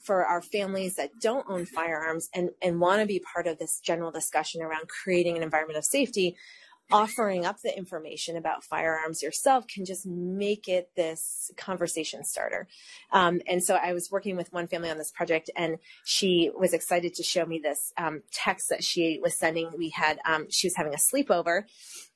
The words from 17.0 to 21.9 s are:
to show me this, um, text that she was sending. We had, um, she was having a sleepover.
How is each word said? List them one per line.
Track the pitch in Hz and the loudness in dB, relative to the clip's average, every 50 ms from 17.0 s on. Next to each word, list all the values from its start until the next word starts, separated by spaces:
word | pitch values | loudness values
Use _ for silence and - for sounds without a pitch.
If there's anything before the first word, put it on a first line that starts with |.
| 170 175 170 | 2 0 -4
to | - 160 | -2 -2
show | - - 185 165 | 0 2 0 0
me | 165 165 165 | 0 -2 -2
this, | 147 151 143 - - - - | -2 -2 -2 -2 -4 -4 -4
um, | - 175 160 156 147 - _ | -2 -2 -2 -2 -4 -10 _
text | - - - 214 185 - - - | -8 -2 0 0 0 0 0 -2
that | - - - | -2 -2 -2
she | - - 180 170 165 160 - | -2 0 2 2 2 2 2
was | - 170 160 | 0 0 0
sending. | - - 165 160 165 165 165 160 | 2 0 0 0 0 -4 -4 -4
We | - 170 160 | -6 -6 -4
had, | - - 165 156 156 151 - | -2 0 0 0 0 0 0
um, | - 160 156 151 - | 0 0 0 0 0
she | - - - 180 | 0 0 0 0
was | - | 0
having | - 160 151 143 | 0 -2 -2 0
a | 147 | 2
sleepover. | - - - 277 277 - 196 175 165 175 170 185 214 - _ - - - | 2 4 4 2 2 4 2 2 4 2 2 0 0 -4 _ -20 -20 -16